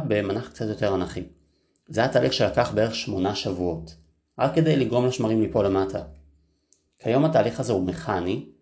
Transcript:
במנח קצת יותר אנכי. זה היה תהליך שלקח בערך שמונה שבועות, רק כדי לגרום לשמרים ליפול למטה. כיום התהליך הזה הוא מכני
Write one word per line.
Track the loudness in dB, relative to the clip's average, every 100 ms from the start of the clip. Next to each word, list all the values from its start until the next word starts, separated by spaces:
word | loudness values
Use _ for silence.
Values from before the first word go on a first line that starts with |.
| 2
במנח | 0 0 -4 -8
קצת | -8 -6
יותר | -2 0 0
אנכי. | -2 -6 -12 -16 _ _ _ _ -8
זה | 0
היה | 2
תהליך | 4 2
שלקח | 2 2 2 0 2
בערך | 0 0
שמונה | -6 -2 -2 -2
שבועות, | -4 -2 -2 -4 -8 -18 _ _ _ -2
רק | 0 2
כדי | 2 2
לגרום | 2 2 0
לשמרים | 0 0 2
ליפול | 2 2 2
למטה. | 2 0 -4 -10 -18 _ _ _ _ _ _ _ _
כיום | 0 2 4
התהליך | 4 2 0
הזה | 0
הוא | 0
מכני | 0 -4 -4 -2 -2 -4 -6 -20